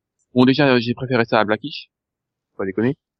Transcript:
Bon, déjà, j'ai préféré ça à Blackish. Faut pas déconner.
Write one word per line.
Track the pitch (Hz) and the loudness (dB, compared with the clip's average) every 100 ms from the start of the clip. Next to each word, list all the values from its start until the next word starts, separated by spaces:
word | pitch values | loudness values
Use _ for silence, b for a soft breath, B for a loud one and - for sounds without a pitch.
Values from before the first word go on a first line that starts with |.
| _ _ _ 123 | _ _ _ 2
Bon, | 123 | 2
déjà, | 135 139 123 | 4 2 2
j'ai | 117 | -2
préféré | 117 127 123 117 | -8 -4 -2 0
ça | 117 | 0
à | 104 | 0
Blackish. | 107 - - - _ _ _ _ _ _ | -2 -6 -16 -20 _ _ _ _ _ _
Faut | - | -10
pas | 98 | -8
déconner. | 101 120 143 _ _ | -2 -4 -4 _ _